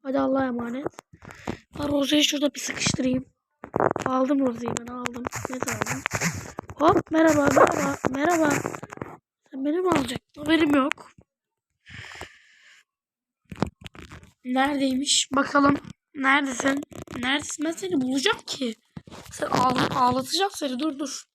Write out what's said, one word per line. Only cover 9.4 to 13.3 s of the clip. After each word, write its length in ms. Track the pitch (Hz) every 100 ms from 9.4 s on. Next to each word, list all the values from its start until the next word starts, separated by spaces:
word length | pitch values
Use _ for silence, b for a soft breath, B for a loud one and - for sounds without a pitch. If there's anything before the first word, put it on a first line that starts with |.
| _
Sen 140 | 269 277
beni 160 | 330
mi 80 | 370
alacaksın? 520 | 311 247 247 _ -
Haberim 340 | 302 320 311 285
yok. 360 | 262 - - - _ _ _ _ _ _ B B B B B B B B B B _ _ _ _ _